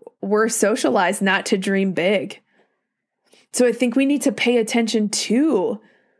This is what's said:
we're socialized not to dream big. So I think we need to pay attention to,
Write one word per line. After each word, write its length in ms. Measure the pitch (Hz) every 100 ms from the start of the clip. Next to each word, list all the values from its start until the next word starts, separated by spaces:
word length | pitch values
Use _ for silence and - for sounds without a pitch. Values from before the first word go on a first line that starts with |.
| - -
we're 280 | 196 214 226
socialized 720 | 226 202 247 285 220 175 208
not 240 | 190 190 -
to 100 | 196
dream 360 | 196 196 196
big. 480 | 160 180 202 135 - _ _ _ _ _ _ _ _ _ _ _
So 120 | - 247
I 60 |
think 240 | 233 247 269
we 100 | 277
need 160 | 285
to 80 | 269
pay 260 | 202 240 240
attention 520 | 220 240 226 220 208
to, 720 | - - 226 311 226 165 208 - _ _